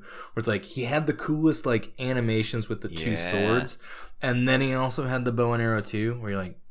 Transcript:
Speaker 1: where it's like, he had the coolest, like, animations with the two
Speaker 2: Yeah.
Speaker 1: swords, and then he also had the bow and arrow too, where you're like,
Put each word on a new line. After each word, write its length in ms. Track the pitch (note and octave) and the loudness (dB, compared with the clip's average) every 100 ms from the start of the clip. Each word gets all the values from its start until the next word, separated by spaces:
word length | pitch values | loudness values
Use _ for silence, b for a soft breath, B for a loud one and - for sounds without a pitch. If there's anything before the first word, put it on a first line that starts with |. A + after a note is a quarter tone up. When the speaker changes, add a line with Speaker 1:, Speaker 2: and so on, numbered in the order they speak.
| B B B | B B B
Speaker 1:
where 60 | - | -4
it's 80 | A2+ | 0
like, 160 | G#2 | 0
he 220 | - - A#2+ | -2 -6 -2
had 220 | D3 D#3 | 0 0
the 60 | |
coolest, 520 | - - D3+ D#3+ - C3+ | -2 0 4 4 4 2
like, 280 | A2+ - - | 2 0 -4
animations 680 | B2+ B2+ A#2 A2 G#2+ A#2+ G#2+ | -2 2 2 2 2 -2 -2
with 120 | G#2+ | -4
the 80 | G#2 | -6
two 220 | E2 D#2+ | -4 -2
Speaker 2:
Yeah. 200 | F#2 F2 | 0 0
Speaker 1:
swords, 480 | F2+ G2+ A#2+ C3 - B B B - | 2 4 2 0 -6 B B B -4
and 260 | C3 B2 B2+ | 0 2 4
then 140 | C3 | 4
he 120 | C3+ C3 | 2 2
also 320 | C3 B2 C3 | 0 0 0
had 180 | B2+ B2 | 0 0
the 60 | |
bow 200 | A#2 A#2 | 2 2
and 80 | A#2 | 2
arrow 180 | A#2 A2 | 2 2
too, 320 | G2+ G#2 A2 A#2+ | 0 -2 -2 -2
where 100 | G#2+ | -4
you're 80 | G2 | -4
like, 180 | F2+ - - | -4 -8 -10